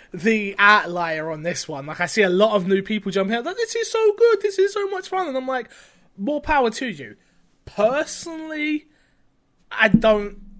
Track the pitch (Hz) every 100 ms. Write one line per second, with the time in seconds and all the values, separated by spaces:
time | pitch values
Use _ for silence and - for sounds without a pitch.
0 | - 175 196 220 202 196 202 208 165 175
1 | 165 156 160 156 165 165 - 143 143 156
2 | 175 220 190 185 220 208 180 196 196 214
3 | 202 190 196 233 277 415 440 466 440 453
4 | 440 415 466 403 415 392 392 415 392 381
5 | - 381 339 262 262 262 - - - _
6 | _ - 208 294 294 294 233 220 254 151
7 | 110 - _ _ _ _ - - 214 285
8 | 320 - 339 320 311 302 302 302 _ _
9 | _ _ _ _ _ _ _ - 220 220
10 | 220 214 208 - - -